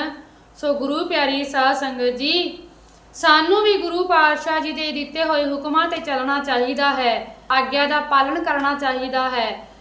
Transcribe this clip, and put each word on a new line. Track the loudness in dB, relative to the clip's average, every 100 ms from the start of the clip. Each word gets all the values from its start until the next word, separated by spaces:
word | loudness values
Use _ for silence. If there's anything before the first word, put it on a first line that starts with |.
| -4 -8 -18 -20 -20 -6
ਸੋ | -2
ਗੁਰੂ | -2 -2 -2
ਪਿਆਰੀ | -2 0 0 0
ਸਾਧ | -2 0 2 2
ਸੰਗਤ | -2 -2 -2 0
ਜੀ, | 0 0 -2 -6 -16 -20 -20 -20 -20
ਸਾਨੂੰ | 0 4 4 6 4
ਵੀ | 4 2
ਗੁਰੂ | 0 -2
ਪਾਤਸ਼ਾਹ | 2 4 4 2 0 -2
ਜੀ | -2
ਦੇ | -4 -4
ਦਿੱਤੇ | -6 -6 -2
ਹੋਏ | 0 0
ਹੁਕਮਾਂ | 0 -2 -2 0 0
ਤੇ | -2
ਚੱਲਣਾ | -4 -4 -2 -2
ਚਾਹੀਦਾ | 0 0 0 0 0
ਹੈ, | 2 0 0 -4 -10 -2
ਆਗਿਆ | 0 2 2 2
ਦਾ | 0
ਪਾਲਣ | 2 2 2 0
ਕਰਨਾ | -2 0 0
ਚਾਹੀਦਾ | -2 -2 -2 -2 -2 -2
ਹੈ, | -2 -4 -6 -12 -4